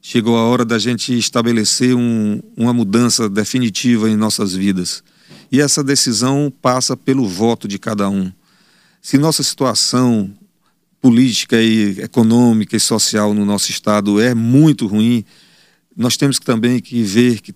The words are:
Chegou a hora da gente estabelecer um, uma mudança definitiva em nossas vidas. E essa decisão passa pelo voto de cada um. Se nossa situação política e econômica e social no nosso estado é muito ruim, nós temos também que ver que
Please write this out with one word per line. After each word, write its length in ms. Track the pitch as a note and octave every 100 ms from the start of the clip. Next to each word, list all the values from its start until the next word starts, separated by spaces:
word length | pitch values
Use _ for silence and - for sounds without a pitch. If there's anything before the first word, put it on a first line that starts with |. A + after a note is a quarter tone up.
Chegou 360 | - A#2+ A2 A#2
a 60 |
hora 200 | A2+ B2
da 160 | A#2 A2+
gente 380 | A2 A#2+ - B2
estabelecer 760 | G#2+ B2 A#2 A#2 G#2 - B2+
um, 480 | B2 A#2+ A2+ G#2+ G#2 - -
uma 180 | A#2
mudança 560 | A#2+ G#2 A2 A#2+ A#2 A2
definitiva 800 | G2+ G#2 C3 A#2+ F#2 B2 A#2 A2
em 60 | G#2+
nossas 400 | G#2+ G#2 G2+ F#2
vidas. 480 | G2 F#2 F2 - _ _ _ - _
E 80 | C3
essa 240 | C#3+ D3+
decisão 680 | C#3 C#3 - G#2+ B2+ C#3 D3 -
passa 340 | B2+ B2+ - B2+
pelo 320 | - C3+ A2+
voto 400 | F2+ A#2 A2+ G#2
de 100 | G2
cada 320 | - G#2+ G2+
um. 220 | G2 F#2 F#2+ _ _ _ _ _ _
Se 160 | - C3+
nossa 260 | D#3 D3+
situação 880 | C#3+ - C3 G#2+ - B2 B2+ A2+ G2 - _ _ _ _ _ _
política 600 | C3 A#2 C3 G#2 - A2+
e 380 | A2+ A2 G#2 F#2+
econômica 760 | - - A2+ A#2+ B2 A2 G2+ A2
e 20 |
social 540 | - A2 - G#2+ G#2
no 120 | G#2 G2+
nosso 240 | G2+ -
estado 520 | - - G#2 G2+ G#2
é 120 | A#2+
muito 540 | A#2 A#2 C3+ D#3 C3 G#2+
ruim, 380 | G#2 A2+ A#2+ G2+ _ _ _ _ _ _ -
nós 200 | A#2+ -
temos 240 | C#3+ C3
também 400 | - A#2 A#2+ B2
que 240 | - B2
ver 380 | G#2+ G2+ B2 A2
que 120 | -